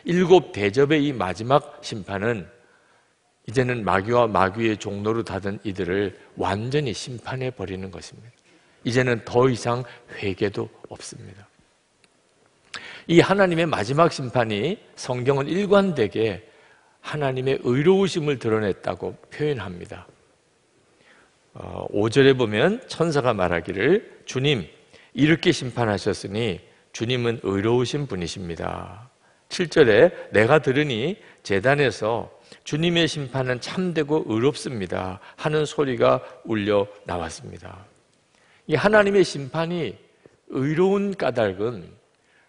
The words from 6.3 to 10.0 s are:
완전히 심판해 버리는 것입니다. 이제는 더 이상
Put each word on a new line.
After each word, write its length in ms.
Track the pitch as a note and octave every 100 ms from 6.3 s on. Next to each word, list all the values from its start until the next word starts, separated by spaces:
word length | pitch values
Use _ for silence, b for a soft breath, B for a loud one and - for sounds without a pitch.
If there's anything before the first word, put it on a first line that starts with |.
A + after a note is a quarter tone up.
| -
완전히 560 | F#2 G2+ A#2+ D3 C#3
심판해 580 | F#2+ - A#2+ - C3 B2+
버리는 400 | - G2 F#2 F#2+
것입니다. 400 | F2+ - - A2+ _ _ b b b
이제는 400 | B2+ A#2+ B2+ A#2
더 240 | - A#2+ C3
이상 360 | A#2 A#2+ A#2+ B2+ B